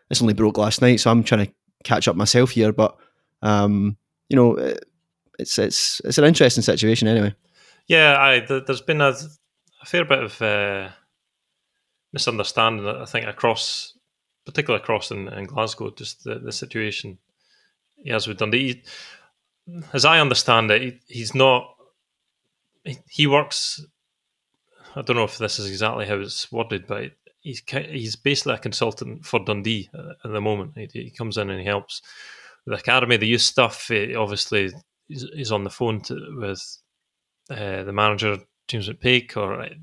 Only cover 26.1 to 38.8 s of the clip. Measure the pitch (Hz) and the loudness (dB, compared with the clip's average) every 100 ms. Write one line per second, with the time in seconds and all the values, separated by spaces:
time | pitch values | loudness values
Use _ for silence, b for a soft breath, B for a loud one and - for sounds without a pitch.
26.1 | 104 101 - - 117 113 101 - 104 120 | -4 -6 -10 -8 -6 -6 -6 -8 -10 -10
27.1 | - _ _ 156 120 - 135 143 135 113 | -14 _ _ -16 -16 -10 -10 -8 -10 -10
28.1 | 110 139 139 143 113 120 110 117 104 117 | -4 -2 -2 -2 -6 -6 -4 -4 -4 -12
29.1 | 110 - 117 95 104 104 110 - - - | -14 -6 -6 -4 -4 -4 -6 -8 -16 -18
30.1 | - 113 107 104 104 95 - 104 117 117 | -16 -8 -4 -2 -4 -6 -14 -14 -14 -14
31.1 | - 113 107 101 95 92 101 - - B | -12 -8 -6 -6 -6 -4 -4 -6 -14 B
32.1 | B B B B B - 107 - 127 120 | B B B B B -10 -8 0 0 2
33.1 | 117 110 117 - - 117 - - 113 107 | 2 2 2 2 2 2 0 -4 -4 -2
34.1 | 117 107 101 - 104 95 143 _ _ _ | -4 -4 -4 -2 -2 -2 -6 _ _ _
35.1 | 143 131 156 120 107 98 - 120 110 - | -14 -14 -10 -4 -4 -4 -4 -4 -4 -8
36.1 | 147 147 147 104 95 - - _ _ _ | -12 -12 -10 -10 -10 -12 -18 _ _ _
37.1 | _ _ _ - 117 104 95 95 101 107 | _ _ _ -16 -10 -8 -6 -4 0 2
38.1 | 104 107 101 - _ - 117 | 2 -2 -4 -8 _ -10 -8